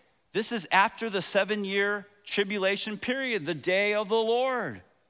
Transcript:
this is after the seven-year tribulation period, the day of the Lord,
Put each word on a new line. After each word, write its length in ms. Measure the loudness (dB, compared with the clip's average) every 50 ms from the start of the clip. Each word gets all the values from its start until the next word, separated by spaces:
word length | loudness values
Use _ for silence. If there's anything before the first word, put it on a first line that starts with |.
| _ _ _ _ _ _
this 220 | -4 -4 -2 -2 -2
is 140 | -4 0 2
after 380 | 4 4 4 4 2 -2 -6 -4
the 120 | -2 -2
seven-year 840 | -2 0 2 2 2 2 0 -2 -2 -2 0 0 0 0 0 -4 -6 -12 _ _ _
tribulation 760 | -4 -2 0 0 0 0 0 0 2 0 0 -2 -4 -6 -4
period, 480 | -4 -2 -2 -2 0 -2 -2 -2 -2
the 80 | -4 -4
day 420 | -4 0 0 2 2 2 2 2
of 120 | 0 0 0
the 80 | 2
Lord, 680 | 2 2 2 2 2 2 0 0 -2 -4 -4 -6 -10 -14 _ _ _ _ _